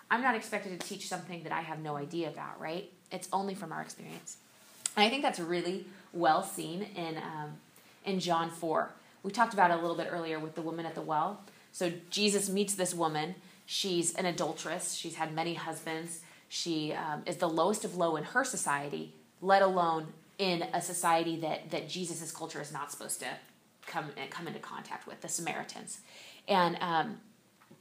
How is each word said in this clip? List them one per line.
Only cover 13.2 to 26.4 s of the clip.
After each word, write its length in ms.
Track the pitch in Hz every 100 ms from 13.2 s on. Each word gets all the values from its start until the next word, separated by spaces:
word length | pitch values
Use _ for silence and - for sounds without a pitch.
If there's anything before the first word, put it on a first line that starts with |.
| 156 180 - - -
She's 500 | - 196 175 160 -
an 100 | 185
adulteress. 680 | 160 165 - 160 175 -
She's 200 | - 165
had 180 | 151 156
many 220 | 156 165
husbands. 680 | 160 160 160 160 160 170 - - - -
She, 440 | - 175 156 151
um, 300 | - 160 151
is 120 | 170 165
the 120 | 175
lowest 360 | 160 175 214
of 120 | 202 175
low 200 | 170 156
in 80 |
her 200 | - 247
society, 680 | 269 185 156 143 143 160 160 - - -
let 220 | 185 196
alone 500 | 190 185 170 160 160 - - -
in 240 | 190 170 170
a 80 | 170
society 580 | - 180 170 165 165 160
that, 300 | 156 - 156
that 180 | 165 151
Jesus' 420 | 180 175 156 160
culture 300 | - 160 156
is 100 | 147
not 220 | 143 143
supposed 280 | - 117 -
to 60 | 127 147 - - _ _ -
come, 240 | 170 151 131 135
come 180 | - 165
into 140 | -
contact 460 | - 139 - - -
with, 160 | -
the 60 | -
Samaritans. 720 | - 165 - - - - - - - - -